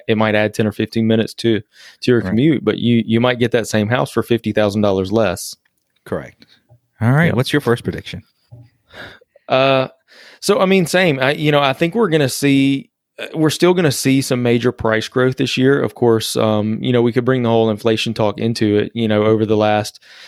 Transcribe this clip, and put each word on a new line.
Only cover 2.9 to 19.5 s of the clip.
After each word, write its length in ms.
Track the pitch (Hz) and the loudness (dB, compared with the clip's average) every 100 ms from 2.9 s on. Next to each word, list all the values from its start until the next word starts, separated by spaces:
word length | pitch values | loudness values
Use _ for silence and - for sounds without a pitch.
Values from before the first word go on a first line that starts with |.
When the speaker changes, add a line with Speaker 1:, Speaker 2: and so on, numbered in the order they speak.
| 117 110 | 2 2
Speaker 1:
you 160 | 110 | 2
might 160 | 123 123 | 2 0
get 140 | 120 | 0
that 160 | 120 104 | 0 0
same 200 | 110 104 | 0 0
house 200 | 127 135 | 0 -2
for 120 | - | -2
fifty 280 | 110 117 - | 0 -2 0
thousand 300 | 107 107 101 | 0 0 2
dollars 300 | 104 95 95 | 0 0 0
less. 440 | 107 104 85 - - _ _ _ _ | 0 0 -2 -10 -16 _ _ _ _
Speaker 2:
Correct. 440 | - 87 69 - _ _ _ _ _ - | -10 -10 -10 -20 _ _ _ _ _ -4
All 120 | 110 | 0
right. 160 | 135 165 | 2 2
Speaker 1:
Yeah. 60 | 110 | 0
Speaker 2:
What's 180 | 127 | -2
your 80 | 147 | -2
first 220 | 127 117 | 0 -2
prediction? 400 | - 78 - - - _ _ 120 117 _ _ - - - _ _ - | -4 -10 -10 -16 -16 _ _ -20 -20 _ _ -20 -20 -20 _ _ -4
Speaker 1:
Uh, 400 | 131 135 135 131 - _ - - - | 0 2 2 -2 -8 _ -20 -20 -8
so, 200 | - 208 | -2 0
I 60 | 190 | 2
mean, 200 | 190 165 | 2 2
same. 340 | 180 185 135 | 2 2 2
I, 120 | 131 | 0
you 200 | 151 151 | 0 0
know, 100 | 147 | 2
I 120 | 143 | 2
think 200 | 131 170 220 | 0 -2 0
we're 140 | 214 | 0
gonna 200 | 156 131 | 2 0
see, 600 | - 143 139 135 139 - _ _ - | 0 2 4 2 0 -6 _ _ -16
uh, 80 | 110 | -10
we're 160 | 147 156 | -2 -2
still 240 | - 175 | 2 2
gonna 180 | 180 165 | 2 0
see 300 | 131 135 135 | 0 0 0
some 200 | 131 127 | 0 -2
major 300 | 123 120 123 | 0 0 0
price 360 | 117 113 110 110 | -2 -2 -2 -2
growth 300 | 127 127 131 | 0 0 0
this 200 | 127 - | -4 0
year. 240 | 131 139 | 2 2
Of 140 | 131 - | -2 0
course, 400 | 120 113 - 120 | 2 2 0 -2
um, 440 | 110 107 107 113 | 0 0 -2 -4
you 100 | 127 | -2
know, 100 | 123 | 0
we 100 | 120 | 0
could 140 | 117 123 | 0 0
bring 180 | 131 | 0
the 60 | 117 | 0
whole 200 | 113 113 | 0 0
inflation 440 | 107 117 110 - | 0 -2 -2 -2
talk 260 | 110 107 101 | -2 -2 -2
into 380 | 110 113 107 104 | -4 0 0 2
it. 140 | 107 | 0
You 140 | 113 113 | -2 -2
know, 160 | 107 | 0
over 220 | 107 110 | 2 2
the 120 | 107 | 2